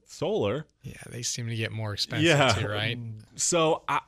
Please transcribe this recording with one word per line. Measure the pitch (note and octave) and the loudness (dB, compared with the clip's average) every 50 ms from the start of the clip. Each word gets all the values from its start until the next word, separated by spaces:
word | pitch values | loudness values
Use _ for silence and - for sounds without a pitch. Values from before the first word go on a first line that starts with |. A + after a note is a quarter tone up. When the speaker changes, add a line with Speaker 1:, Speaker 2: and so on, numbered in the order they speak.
| _ | _
Speaker 1:
solar. | _ - - C#3 E3+ A3 G3+ A2+ G2+ A2 D3+ D#3+ - _ _ | _ -10 -6 -4 -2 -2 0 0 0 -2 -2 -6 -12 _ _
Speaker 2:
Yeah, | - - - - - - | -16 -16 -16 -14 -16 -14
they | - A#2+ | -12 -8
seem | A#2+ - - - A#2+ A#2 | -6 -6 -6 -4 -6 -4
to | A#2 | -4
get | A2 A2+ G#2+ | -4 -4 -4
more | G#2+ A2 A2 G#2 | -4 -6 -6 -6
expensive | G2+ - - - B2 - D3+ | -4 -4 -6 -4 0 2 4
Speaker 1:
Yeah. | E3+ D3+ C#3+ C#3 B2+ | 6 6 6 6 6
Speaker 2:
too, | G#2+ F#2 - G#2 | 4 4 2 -2
right? | G#2 G#2 G#2+ A2+ A#2+ A#2+ A#2 A2+ A2 G#2+ - _ - | -2 -2 -2 -2 -4 -6 -8 -10 -12 -14 -16 _ -6
Speaker 1:
So | D3+ - - F3+ E3 D#3+ D#3 D#3+ - - - | -4 -2 0 2 4 4 4 2 0 0 -2
I, | C#3 D3 - | -2 -2 -2